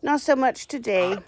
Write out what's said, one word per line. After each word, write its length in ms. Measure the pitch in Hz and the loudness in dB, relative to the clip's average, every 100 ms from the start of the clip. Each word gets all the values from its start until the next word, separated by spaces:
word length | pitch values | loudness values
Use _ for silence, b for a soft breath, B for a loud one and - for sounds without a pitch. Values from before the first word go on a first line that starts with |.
Not 180 | - 294 | -2 0
so 160 | - 277 | 2 2
much 300 | 262 - - | 2 0 -6
today. 500 | 294 233 196 180 196 | -8 -2 0 0 -2